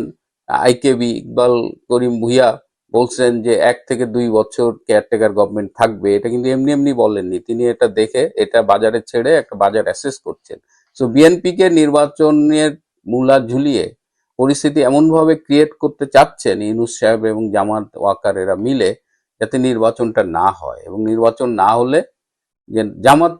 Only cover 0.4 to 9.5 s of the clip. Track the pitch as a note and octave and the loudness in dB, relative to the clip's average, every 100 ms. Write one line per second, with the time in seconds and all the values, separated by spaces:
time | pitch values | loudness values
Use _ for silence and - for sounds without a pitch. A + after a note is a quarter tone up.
0.4 | - - B2+ B2 C#3 A#2+ A#2+ A2 - A#2 | -6 0 2 2 0 0 -2 -4 -6 0
1.4 | B2 A#2+ A2+ - - B2 B2 A#2 A#2 B2 | 2 0 -2 -10 -4 -2 0 -2 0 2
2.4 | B2+ - _ _ _ A2+ B2 - B2 A#2+ | 2 0 _ _ _ -2 0 0 0 0
3.4 | A2+ G#2+ F#2+ - - A#2+ B2 A#2+ A#2+ G#2+ | 0 2 2 0 -4 -6 -4 -4 0 0
4.4 | G#2+ - A#2+ A2+ - G#2+ - A2 A2 G2+ | 0 -2 -4 -4 -2 -2 0 0 0 0
5.4 | G2+ G#2+ G2+ - A2+ G2+ G2 G2+ A#2 B2 | -2 -2 -8 -2 -2 0 -2 -2 -2 -4
6.4 | B2+ C3 C3+ C#3+ C#3 B2+ A2 G#2 F#2 - | -2 -2 0 0 0 0 0 0 -4 -6
7.4 | - A#2 A#2+ A2+ A#2 G2+ A2 - - - | -6 -4 -2 0 0 0 -2 -2 -2 -2
8.4 | G#2 A#2 G#2+ G2+ A2 A#2 - B2 B2 D#3+ | 0 0 2 2 0 -2 -4 -4 0 0
9.4 | - | 0